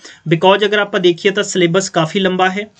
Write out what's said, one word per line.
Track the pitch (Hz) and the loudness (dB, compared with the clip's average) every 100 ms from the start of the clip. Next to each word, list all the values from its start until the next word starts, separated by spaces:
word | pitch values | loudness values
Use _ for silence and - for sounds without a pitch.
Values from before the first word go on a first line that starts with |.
| - - 160 | -20 -14 -4
Because | 165 185 202 208 | 2 4 4 2
ਅਗਰ | 208 | 0
ਆਪਾਂ | 202 208 | -2 0
ਦੇਖੀਏ | 180 170 202 | 0 2 0
ਤਾਂ | 196 | -2
ਸਿਲੇਬਸ | 196 190 175 180 196 | -2 0 0 0 -2
ਕਾਫੀ | 175 160 202 | -2 -2 0
ਲੰਬਾ | 190 185 185 | -2 0 0
ਹੈ, | 190 214 _ | -2 -8 _